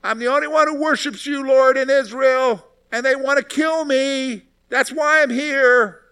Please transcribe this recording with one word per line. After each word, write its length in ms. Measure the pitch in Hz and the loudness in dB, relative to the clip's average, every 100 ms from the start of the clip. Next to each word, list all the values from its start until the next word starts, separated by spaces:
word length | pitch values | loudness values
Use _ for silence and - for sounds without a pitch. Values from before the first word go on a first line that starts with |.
I'm 140 | 190 226 | -6 -4
the 80 | 240 | -2
only 220 | 277 302 | -2 0
one 200 | 311 302 | 0 0
who 140 | 294 | 0
worships 460 | 302 277 285 202 277 | -2 -2 -4 -10 -8
you, 180 | 285 269 | -6 2
Lord, 320 | 262 262 269 | 4 4 2
in 140 | 262 | 2
Israel, 760 | 277 233 240 262 262 262 208 _ _ _ | 0 0 0 0 2 0 -2 _ _ _
and 140 | 226 262 | -4 -2
they 100 | 269 | -2
want 220 | 269 277 | 0 0
to 80 | - | 0
kill 400 | - 311 320 302 | -2 0 -2 0
me. 640 | 269 269 269 262 220 _ _ _ | 0 0 -2 -6 -8 _ _ _
That's 220 | 254 - | -4 -4
why 300 | 277 302 311 | -2 2 2
I'm 80 | 285 | 2
here. 720 | 240 294 277 254 247 214 - _ | -2 -2 2 4 4 0 -6 _